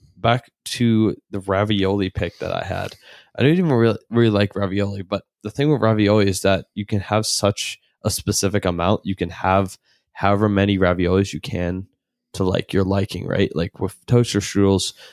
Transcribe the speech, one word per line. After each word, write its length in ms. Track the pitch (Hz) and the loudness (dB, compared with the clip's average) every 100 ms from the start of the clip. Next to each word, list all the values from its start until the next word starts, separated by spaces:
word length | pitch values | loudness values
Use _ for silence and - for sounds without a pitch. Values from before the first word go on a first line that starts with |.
| _ _ | _ _
back 340 | 117 123 - _ - | 0 0 -4 _ -12
to 500 | - 120 110 107 - _ | -2 2 4 2 -2 _
the 80 | 101 | -8
ravioli 680 | 95 98 104 104 95 101 92 | -2 0 2 0 0 0 -2
pick 260 | - 85 - | -2 -6 -6
that 120 | 90 | -6
I 120 | 87 90 | -6 -4
had. 280 | 92 95 - - - _ - | -6 -8 -14 -20 -20 _ 0
I 60 | |
don't 120 | 123 | 2
even 180 | 175 170 | 2 2
really, 260 | 123 113 104 - | 2 2 0 -2
really 180 | 117 117 | 2 2
like 240 | 101 101 | 2 0
ravioli, 480 | - 98 98 101 98 | -2 -4 -2 -4 -6
but 220 | 90 101 - _ | -6 -8 -8 _
the 60 | 104 | -10
thing 220 | - 143 | -2 0
with 100 | 139 | 2
ravioli 460 | 110 107 101 107 98 | 2 4 4 4 2
is 140 | 92 | 2
that 240 | 98 95 - - | 0 0 -2 -10
you 100 | 101 | -4
can 140 | 104 | -4
have 260 | - 107 107 | 0 -2 0
such 540 | - 101 - - - _ _ | 0 0 0 -6 -12 _ _
a 80 | - | -6
specific 540 | - - - 98 101 92 | -4 -4 -2 -2 -2 -2
amount. 400 | 85 87 107 95 | 0 0 0 -2
You 100 | 98 | -6
can 140 | 87 | -6
have 480 | - 95 95 92 - _ _ _ | -4 0 2 0 -8 _ _ _
however 380 | - 98 101 107 | -4 0 2 2
many 280 | 98 98 98 | 2 2 2
raviolis 540 | 90 90 87 95 98 | 2 2 2 2 0
you 60 | 76 | -4
can 480 | - 85 87 90 98 _ _ _ _ | -8 -4 -4 -6 -10 _ _ _ _
to, 100 | - | -4
like, 300 | 95 90 - | -2 -2 -2
your 100 | 98 | -2
liking, 420 | 95 98 95 - 87 | 0 0 -2 -6 -4
right? 240 | - 101 - | -2 0 -2
Like, 240 | 85 - | -6 -6
with 160 | 95 - - | -8 -8 0
toaster 320 | 120 117 101 | 2 2 -2
strudels, 520 | - 101 98 95 - - - | -2 2 4 2 0 -8 -20